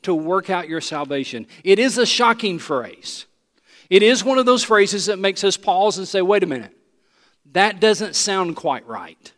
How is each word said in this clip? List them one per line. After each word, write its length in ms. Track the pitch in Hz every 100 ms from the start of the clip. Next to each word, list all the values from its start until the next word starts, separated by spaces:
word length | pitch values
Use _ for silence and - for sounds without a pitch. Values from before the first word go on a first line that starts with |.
to 120 | -
work 360 | 165 156 190 185
out 180 | 180 160
your 120 | 160
salvation. 680 | - 151 143 139 131 120 110 -
It 160 | 185 196
is 180 | 262 214
a 80 | 233
shocking 540 | - 240 226 214 170
phrase. 680 | - 139 110 - - - - _ _ _ _ _ _
It 140 | 190
is 180 | 214 254
one 160 | 208 262
of 80 | 247
those 160 | 247
phrases 440 | - 214 202 202 185
that 120 | 190
makes 240 | 196 190
us 140 | 196 -
pause 420 | - 180 208 185
and 80 | 185
say, 160 | 196
"Wait 220 | 180 202
a 20 | 175
minute, 300 | 131 - _ _ _ _ _ _ _ 143
that 280 | 151 208 190
doesn't 340 | 220 208 208
sound 400 | 151 208 190 180
quite 320 | 156 160 127 -
right." 460 | 110 - 82 -